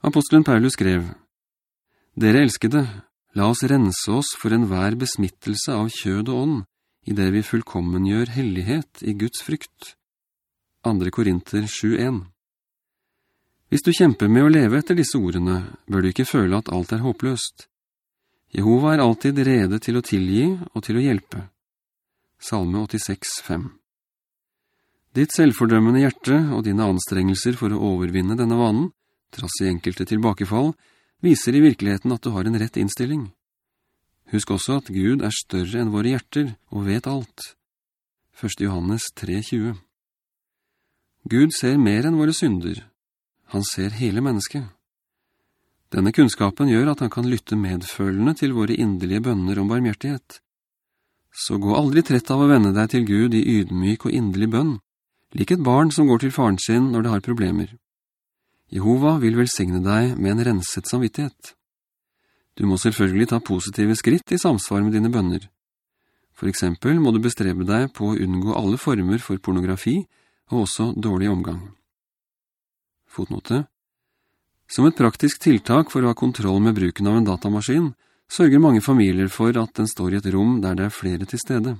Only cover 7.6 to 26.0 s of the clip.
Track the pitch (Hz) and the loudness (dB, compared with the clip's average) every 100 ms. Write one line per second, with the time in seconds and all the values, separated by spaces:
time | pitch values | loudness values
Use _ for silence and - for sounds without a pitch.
7.6 | - 95 87 90 95 104 120 120 127 92 | -4 -6 -2 0 0 0 -2 -4 -4 -4
8.6 | 90 147 147 - - 101 110 - - 156 | -4 -4 -6 -10 -8 -4 -4 -6 -8 -8
9.6 | - _ - _ _ _ _ _ _ _ | -8 _ -20 _ _ _ _ _ _ _
10.6 | _ _ 120 104 90 104 104 90 - 104 | _ _ -4 -2 -2 0 0 0 -2 -6
11.6 | 107 - 110 113 123 120 90 _ _ _ | -4 -4 -2 -2 -2 -6 -10 _ _ _
12.6 | _ _ _ _ _ _ _ _ _ _ | _ _ _ _ _ _ _ _ _ _
13.6 | _ 143 - 165 175 117 104 117 147 156 | _ -2 0 4 4 4 4 4 6 6
14.6 | 120 120 151 175 147 131 92 87 87 92 | 4 2 0 0 2 0 -2 -2 -2 -2
15.6 | 92 - - 95 92 - 131 139 95 98 | -4 -16 -4 0 0 0 0 2 2 0
16.6 | - 90 90 110 127 113 127 127 - _ | -2 -6 -4 -4 -4 -2 -4 -4 -8 _
17.6 | - _ _ _ _ _ _ _ _ - | -20 _ _ _ _ _ _ _ _ -2
18.6 | 104 120 151 156 123 113 135 143 131 127 | 2 4 4 4 2 2 0 0 2 2
19.6 | 95 107 - 120 117 101 92 101 156 190 | 2 -2 -2 -4 -2 -2 0 0 0 -2
20.6 | 175 113 - 110 135 104 _ 98 92 _ | -8 -10 -4 -2 0 -2 _ -14 -14 _
21.6 | _ _ _ _ _ _ _ _ - 107 | _ _ _ _ _ _ _ _ -8 -4
22.6 | 87 98 107 110 - 98 - - - 85 | -2 -2 -4 -6 -6 -8 -8 -12 -6 -8
23.6 | 127 - _ _ _ _ _ _ _ _ | -8 -14 _ _ _ _ _ _ _ _
24.6 | _ _ _ _ _ 127 151 - 160 117 | _ _ _ _ _ -2 0 4 4 4
25.6 | 117 113 110 127 | 4 4 6 4